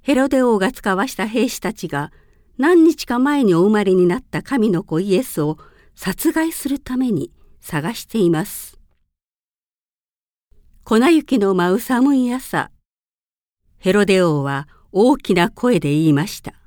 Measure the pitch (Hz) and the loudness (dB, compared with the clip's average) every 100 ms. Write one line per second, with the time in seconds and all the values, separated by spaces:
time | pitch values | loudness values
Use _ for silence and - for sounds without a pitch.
0 | - 269 269 269 247 214 185 - 208 185 | 0 0 2 2 2 2 0 -2 -4 -2
1 | 262 - 190 220 226 - 180 - 165 143 | -4 -6 -6 -2 -2 -4 -8 -8 -8 -6
2 | 151 _ _ _ _ - 277 359 320 302 | -8 _ _ _ _ -2 2 6 6 2
3 | - 247 262 285 226 165 196 214 196 190 | -4 -2 0 2 2 4 4 2 2 2
4 | 180 170 - 156 - 269 220 170 - 160 | 2 0 -6 -10 -4 -2 0 -2 -4 -4
5 | 202 190 262 - 151 156 - _ _ _ | 0 -2 -2 -4 -4 -6 -12 _ _ _
6 | - - 311 320 320 - 262 277 - 254 | -10 -4 -2 0 -4 -4 -6 -6 -6 -4
7 | 262 180 - _ _ - - 160 160 233 | -2 -2 -6 _ _ -20 -8 -6 -6 -10
8 | - 226 175 156 196 - - - _ _ | -6 0 2 0 -4 -10 -16 -20 _ _
9 | _ _ _ _ _ _ _ _ _ _ | _ _ _ _ _ _ _ _ _ _
10 | _ _ _ _ _ _ _ _ - 220 | _ _ _ _ _ _ _ _ 0 2
11 | 262 330 - 262 196 185 180 196 - 247 | 4 2 2 0 0 0 0 0 -2 0
12 | 269 277 247 254 - 165 - _ _ _ | 2 2 0 -4 -6 -8 -8 _ _ _
13 | _ _ _ _ _ _ _ _ 185 202 | _ _ _ _ _ _ _ _ 0 2
14 | 202 190 175 151 139 139 147 _ _ 190 | 2 2 2 0 -2 -6 -8 _ _ 2
15 | 247 285 - 175 180 - 247 233 147 147 | 2 2 0 2 2 0 0 0 0 0
16 | 160 143 - - - - | 2 2 0 -10 -18 -20